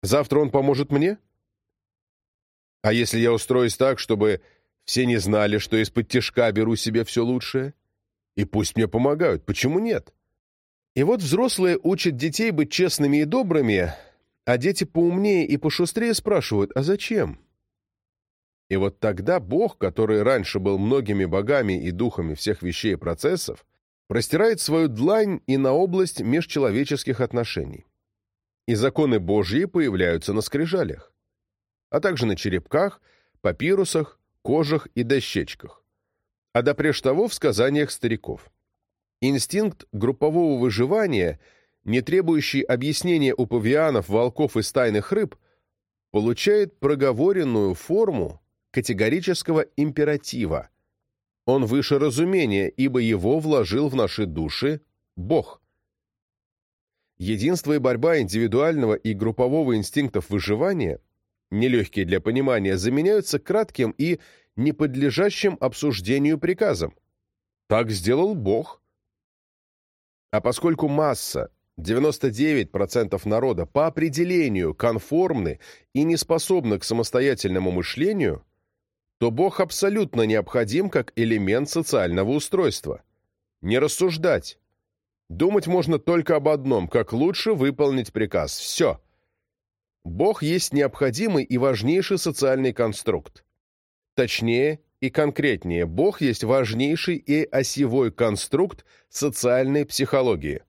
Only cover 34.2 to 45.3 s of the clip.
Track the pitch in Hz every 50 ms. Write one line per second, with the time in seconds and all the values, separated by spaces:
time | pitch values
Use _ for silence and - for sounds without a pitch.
34.2 | _ _ _ _ _ - 131 156 160 139 160 151 - - _ 123 123 113 139 135
35.2 | 117 - - 101 73 - - _ - - - _ _ _ _ _ _ _ _ _
36.2 | _ _ _ _ _ _ _ 117 120 143 147 - 147 156 131 - - 135 135 165
37.2 | 220 233 - - - 147 104 98 120 135 143 147 - - - - - 117 113 110
38.2 | - - - - - _ _ _ _ _ _ _ _ _ _ _ _ _ _ _
39.2 | - 131 139 135 - - 165 196 220 208 - _ - _ - 104 101 123 135 -
40.2 | - 151 156 175 175 160 143 123 120 127 101 104 123 131 190 220 214 185 143 101
41.2 | 90 85 76 - _ _ _ _ _ _ _ _ _ - 113 127 123 - 160 185
42.2 | 185 165 165 151 139 - - 139 - - 127 120 131 147 151 - - 180 175 160
43.2 | 143 131 - - 123 107 120 120 104 113 131 147 160 160 139 110 90 92 98 110
44.2 | 120 127 - - 151 135 - 110 107 - - 139 127 113 104 104 104 - 196 214
45.2 | 214 147